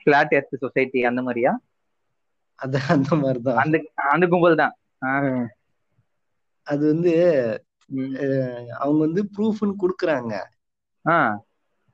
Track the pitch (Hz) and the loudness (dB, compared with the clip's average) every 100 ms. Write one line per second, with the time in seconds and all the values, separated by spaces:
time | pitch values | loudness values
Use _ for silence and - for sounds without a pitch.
0 | 151 143 156 143 - 135 127 135 127 127 | 2 4 4 0 -2 -8 -4 -2 -2 0
1 | 120 123 127 120 127 247 - _ _ _ | 0 -2 -4 0 0 -2 -8 _ _ _
2 | _ _ _ _ _ _ 131 135 - 147 | _ _ _ _ _ _ -6 -4 0 0
3 | 143 160 135 127 127 120 147 156 - - | 2 0 0 -2 -2 0 0 0 -4 -6
4 | 139 156 180 180 175 156 135 - _ _ | 0 2 2 4 4 4 2 -2 _ _
5 | 131 139 139 127 117 - _ _ _ _ | -4 -2 0 -2 -6 -10 _ _ _ _
6 | _ _ _ _ _ _ - 147 151 160 | _ _ _ _ _ _ -6 0 0 2
7 | 175 165 175 143 117 107 - _ _ 135 | 2 4 4 2 0 -4 -10 _ _ -8
8 | 135 131 139 135 127 120 120 120 139 151 | -6 -4 -2 -2 -2 -6 -12 -6 0 2
9 | 151 175 208 202 220 214 202 196 180 - | 2 0 -4 -2 -2 0 -4 -2 -4 -2
10 | 170 135 117 101 - _ _ _ _ _ | -2 -2 -2 -8 -10 _ _ _ _ _
11 | 151 165 123 104 - _ _ _ _ | 0 2 2 -2 -10 _ _ _ _